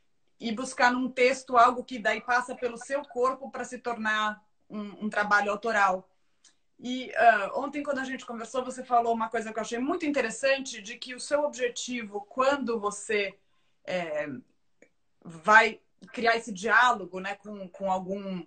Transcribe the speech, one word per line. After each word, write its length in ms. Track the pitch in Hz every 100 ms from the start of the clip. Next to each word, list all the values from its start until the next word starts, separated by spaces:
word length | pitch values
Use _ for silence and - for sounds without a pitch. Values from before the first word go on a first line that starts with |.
| _ _ _ _
ir 140 | 233
buscar 380 | 220 254 - 247
num 160 | 254 254
texto 480 | 254 247 262 - 247
algo 280 | 247 247
que 160 | - 254
daí 200 | 214 220
passa 360 | 247 247 247 247
pelo 220 | 240 233
seu 260 | - 285
corpo 480 | 285 247 254 269 247
pra 120 | 262
se 140 | 233 240
tornar 680 | 240 220 220 214 214 208 _ _ _
um, 380 | 214 202 185 214
um 40 |
trabalho 420 | 208 202 202 202
autoral. 580 | 208 226 214 196 185 - _ _ _ _ _ _ _
E, 340 | 240 254 240 -
ah, 360 | 233 214 196
ontem, 300 | 233 285 294
quando 160 | 285 269
a 40 |
gente 220 | 262 254 -
conversou, 400 | 226 226 262 254
você 180 | 254
falou 300 | 254 240 233
uma 160 | 226 226
coisa 240 | 226 214
que 60 | 220
eu 20 |
achei 160 | 214 233
muito 260 | 277 349
interessante: 800 | 302 269 226 - 269 269 262 233
de 160 | 202 240
que 160 | 254
o 60 | 247
seu 240 | - 294
objetivo, 800 | 294 233 240 - - 247 208 208
quando 580 | - - 262 285 226 226
você, 580 | 202 202 - 208 196 - _ _ _ _ -
é, 420 | 180 165 151 151 123 - _ _ _ _ _ _ _
vai 560 | 180 165 214 220 226 - _ _ -
criar 240 | - 226 233
esse 160 | 226
diálogo, 680 | 180 214 220 247 226 175 185
né, 160 | 190 -
com, 320 | 214 202 185
com 220 | - 196
algum 540 | 190 185 202 196 185